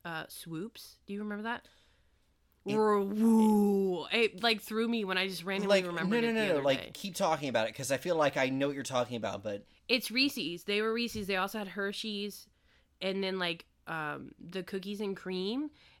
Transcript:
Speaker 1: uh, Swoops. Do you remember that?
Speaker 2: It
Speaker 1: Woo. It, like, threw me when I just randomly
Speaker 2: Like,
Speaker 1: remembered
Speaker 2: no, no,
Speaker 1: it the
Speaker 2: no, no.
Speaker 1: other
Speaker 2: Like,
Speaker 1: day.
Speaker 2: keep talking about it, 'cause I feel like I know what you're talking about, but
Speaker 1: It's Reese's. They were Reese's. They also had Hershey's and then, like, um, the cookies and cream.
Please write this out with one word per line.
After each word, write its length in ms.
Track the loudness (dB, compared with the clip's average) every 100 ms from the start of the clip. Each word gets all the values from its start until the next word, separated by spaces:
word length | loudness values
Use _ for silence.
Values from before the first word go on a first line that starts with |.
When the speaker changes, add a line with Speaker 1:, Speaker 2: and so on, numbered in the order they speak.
| -8
Speaker 1:
uh, 180 | -8 -8
Swoops. 680 | -12 -10 -8 -8 -12 -20 -20 -10
Do 60 |
you 60 | -8
remember 240 | -6 -6
that? 240 | -6 -8 -10 _ _ _ _ _ _ _ _ _ -2
Speaker 2:
It 120 | 2
Speaker 1:
Woo. 1300 | 4 4 2 4 6 8 8 8 6 4 2 0 0
It, 300 | 2 2 2
like, 180 | 2 2
threw 260 | 0 -2 0
me 160 | 0
when 140 | 0 0
I 100 | 0
just 160 | -4
randomly 380 | -4 -2 4 4
Speaker 2:
Like, 40 | 4
Speaker 1:
remembered 340 | -2 0 2
Speaker 2:
no, 40 | 2
no, 20 |
Speaker 1:
it 40 |
the 60 | 2
Speaker 2:
no, 60 | 2
no. 60 |
Speaker 1:
other 100 | 2
Speaker 2:
Like, 160 | 2 0
Speaker 1:
day. 120 | -2
Speaker 2:
keep 220 | -10 -10 0
talking 340 | 0 2 0
about 180 | 0 0
it, 60 |
'cause 180 | -2 -2
I 60 | -2
feel 180 | 0 2
like 220 | 2 2
I 120 | 0
know 180 | 2 0
what 80 | 0
you're 80 |
talking 340 | -2 0 0 -2
about, 260 | -4 -4
but 220 | -6 -8 -10 _ -2
Speaker 1:
It's 200 | -2 0
Reese's. 520 | 0 0 0 -6 -8
They 180 | -4 -2
were 120 | 0
Reese's. 340 | -2 -4 -4 -4
They 80 | -2
also 200 | -2 -4
had 100 | -8
Hershey's 760 | -4 -4 -4 -6 -4 -6 -8 -20 _ _ _ _ _
and 200 | -4 -2
then, 140 | -2 0
like, 260 | -2 -4 -10 _ -10
um, 440 | -6 -4 -6 -10 -16
the 240 | -10 -10
cookies 380 | -6 -8 -6 -6
and 160 | -6 -6
cream. 540 | -6 -4 -2 -2 -4 -8 -20 _